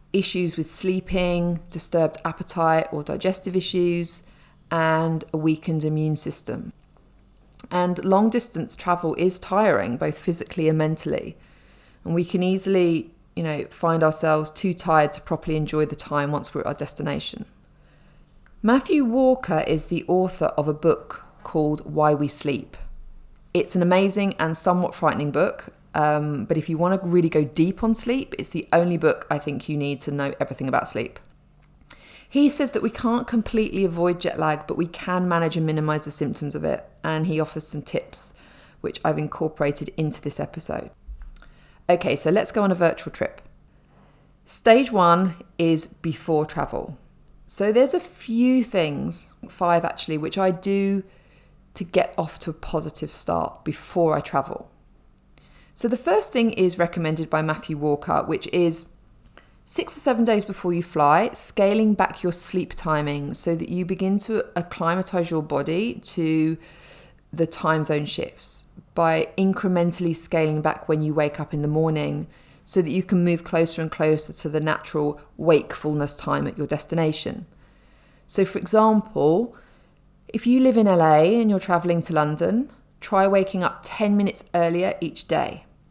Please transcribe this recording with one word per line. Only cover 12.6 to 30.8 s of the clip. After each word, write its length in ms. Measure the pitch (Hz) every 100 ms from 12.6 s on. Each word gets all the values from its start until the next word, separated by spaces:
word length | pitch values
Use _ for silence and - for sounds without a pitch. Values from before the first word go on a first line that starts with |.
| 190 190 170 165 - _ _ -
you 80 |
know, 220 | 160 147 -
find 380 | - 165 165
ourselves 480 | 156 156 165 156 156
too 220 | - 185
tired 380 | 175 175 160 147
to 80 | -
properly 360 | - 160 - 156
enjoy 280 | 147 151 147
the 100 | 147
time 360 | - 143 143
once 220 | 147 -
we're 80 | 147
at 60 | -
our 60 |
destination. 720 | 143 156 - 151 147 - - - _ _ _ _ _ - - - - - -
Matthew 420 | 214 262 - 302 240
Walker 580 | 254 262 262 254 160 -
is 200 | 156 -
the 180 | 175 -
author 440 | 185 185 180 156 -
of 100 | 147
a 60 |
book 520 | 147 165 - - - - -
called 480 | - 160 151 151 -
Why 220 | 151 151
We 140 | 147 143
Sleep. 480 | - 147 131 - - - - - - - - -
It's 220 | 175 - 180
an 60 |
amazing 540 | 175 185 196 202 196 -
and 160 | 160 160
somewhat 400 | 185 180 180 -
frightening 360 | 156 - 147
book, 420 | 143 190 - - - -
um, 520 | - 151 151 151 143 -
but 120 | 156
if 120 | 151
you 80 | 160
wanna 220 | 175 190
really 260 | 180 180 165
go 140 | 156
deep 400 | 143 - 170 -
on 100 | 226 220
sleep, 400 | 233 262 - -
it's 120 | -
the 180 | 175 -
only 240 | 170 175 170
book 300 | 160 - -
I 80 | 147
think 300 | 147 143 -
you 100 | 151
need 220 | 143 139
to 100 | -
know 220 | 143 139 -
everything 280 | 143 - 135
about 200 | 127